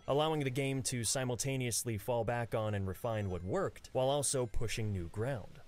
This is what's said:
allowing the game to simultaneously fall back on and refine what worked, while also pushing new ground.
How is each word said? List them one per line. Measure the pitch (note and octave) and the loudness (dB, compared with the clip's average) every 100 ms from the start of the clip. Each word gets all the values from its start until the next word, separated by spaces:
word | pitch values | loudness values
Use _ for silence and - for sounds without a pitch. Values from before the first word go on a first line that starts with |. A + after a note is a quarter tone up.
| - | 0
allowing | C#3 D#3 D#3 | 2 4 2
the | C3+ | 0
game | B2 C#3 C3+ | 0 0 0
to | - B2 | 0 -2
simultaneously | A2 C3+ B2+ A#2+ C3+ C3+ B2 A2 A#2+ G#2+ | 0 0 0 0 0 0 0 0 -2 -2
fall | - A#2+ | 0 0
back | A2+ A#2+ A#2+ | 2 0 0
on | A#2 G#2+ | 0 0
and | G2+ F#2+ | 0 -2
refine | F2+ A#2+ A2 G2 | -2 -2 0 0
what | F2+ | -2
worked, | F2+ F3+ D3 - - | -2 0 -2 -4 -4
while | C3+ C3 | 2 4
also | C#3+ C3 C3+ B2 | 4 2 2 2
pushing | - A2 - G#2+ | 2 2 0 0
new | F#2+ E2 | 0 -2
ground. | - A#2+ B2+ - - | -2 -2 -2 -6 -14